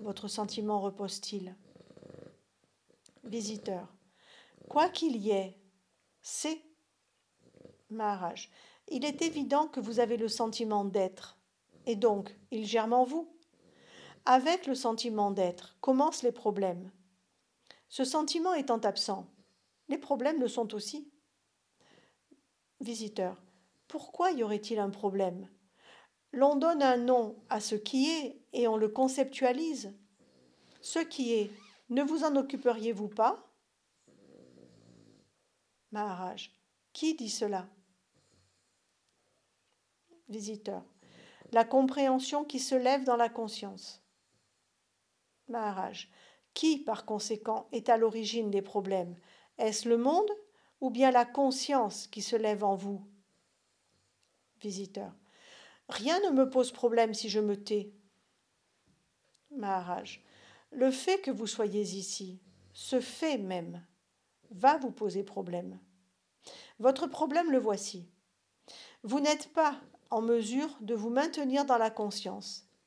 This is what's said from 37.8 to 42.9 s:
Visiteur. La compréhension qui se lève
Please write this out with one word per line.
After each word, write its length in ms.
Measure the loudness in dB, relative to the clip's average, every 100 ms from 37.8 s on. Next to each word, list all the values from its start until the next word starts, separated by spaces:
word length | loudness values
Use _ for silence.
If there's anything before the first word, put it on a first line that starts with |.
| _ _ _ _ _ _ _ _ _ _ _ _ _ _ _ _ _ _ _ _ _ _ _ _ -14
Visiteur. 540 | -10 -8 -8 -8 -8 -10 _ _ -20 -20 -20 2
La 140 | 4 6
compréhension 800 | 6 4 4 4 4 0 -2 -2
qui 140 | -4
se 160 | 0 2
lève 280 | 4